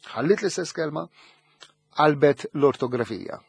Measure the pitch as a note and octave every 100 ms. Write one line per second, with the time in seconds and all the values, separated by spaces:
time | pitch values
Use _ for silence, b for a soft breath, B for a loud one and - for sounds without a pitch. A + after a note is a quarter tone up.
0 | - - C#3 G3+ G3 - E3 - D#3 D#3
1 | E3+ b b b b b b b _ -
2 | D3+ D3 C#3+ C#3 - D3 C#3 - B2 B2
3 | A2+ G#2+ - -